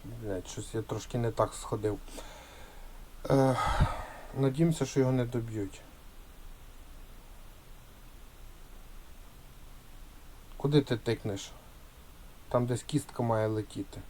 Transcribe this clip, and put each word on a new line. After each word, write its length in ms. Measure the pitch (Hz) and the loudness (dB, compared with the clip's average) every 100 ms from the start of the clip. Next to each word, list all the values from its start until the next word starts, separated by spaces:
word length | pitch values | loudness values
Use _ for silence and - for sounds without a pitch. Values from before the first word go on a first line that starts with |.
блядь, 440 | 95 117 110 92 - | -8 -6 -2 -4 -4
щось 260 | - 101 | -8 -4
я 80 | 113 | -4
трошки 360 | 107 110 - 120 | -2 -4 -2 0
не 120 | 117 | 2
так 240 | 110 110 | 4 2
сходив. 440 | - - 113 107 104 - - - - - - - - - - - - - | 2 -4 0 0 0 -6 -10 -10 -12 -14 -14 -14 -12 -12 -12 -14 -10 4
Е, 260 | 135 135 123 - 127 - - - - - - | 8 8 6 4 6 6 4 -8 -12 -8 2
надіємося, 480 | 135 135 165 156 131 | 2 6 6 6 2
що 140 | 143 | 6
його 120 | 127 | 6
не 120 | 131 | 6
доб'ють. 580 | 120 120 113 110 95 - - - - - - - - - - - - - - - - - - - - - - - - - - - - - - - - - - - - - - - - - - - - - - - - - | 4 0 -2 -4 -4 -6 -16 -16 -16 -16 -16 -14 -14 -14 -14 -14 -14 -14 -14 -14 -14 -16 -16 -16 -16 -16 -16 -16 -16 -16 -16 -14 -16 -14 -14 -14 -14 -14 -14 -14 -14 -16 -16 -14 -14 -14 -14 -14 -14 -14 -14 -14 -14 0
Куди 260 | 143 147 | 8 8
ти 140 | - 117 | 8 2
тикнеш? 540 | - 110 110 98 - - - - - - - - - - - | 4 2 2 -2 -4 -12 -16 -16 -16 -16 -16 -16 -16 -14 2
Там 180 | 123 120 | 4 4
десь 160 | 120 | 2
кістка 400 | - 143 - - | 2 0 2 0
має 240 | 117 113 110 | 4 6 6
летіти. 540 | 110 107 - 98 - | 2 0 -6 -6 -8